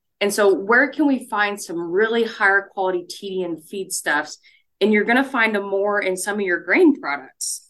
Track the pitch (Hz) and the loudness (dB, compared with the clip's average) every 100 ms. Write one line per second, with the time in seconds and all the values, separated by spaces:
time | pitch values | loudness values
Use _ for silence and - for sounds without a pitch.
0 | _ - 202 202 202 180 196 240 277 - | _ -4 -2 2 4 2 4 4 2 2
1 | 294 262 - 208 208 202 - 170 170 180 | 0 0 -2 -2 -2 -4 -8 -8 -2 0
2 | 220 233 226 - 202 196 196 - 185 180 | 2 2 -2 0 2 2 0 -4 -2 -2
3 | 175 - 196 185 175 156 - 202 92 - | -6 -12 -8 -6 -6 -8 -10 -10 -8 -6
4 | 170 151 151 - _ _ _ - 214 214 | -2 -2 -4 -10 _ _ _ -2 2 2
5 | 202 247 269 254 220 208 196 196 202 202 | 2 2 0 0 0 0 -2 -2 0 -2
6 | 196 185 208 208 196 170 - 233 339 - | -2 -4 -4 -4 -2 -2 2 4 6 4
7 | 151 143 - - - - | 0 -6 -8 -10 -10 -10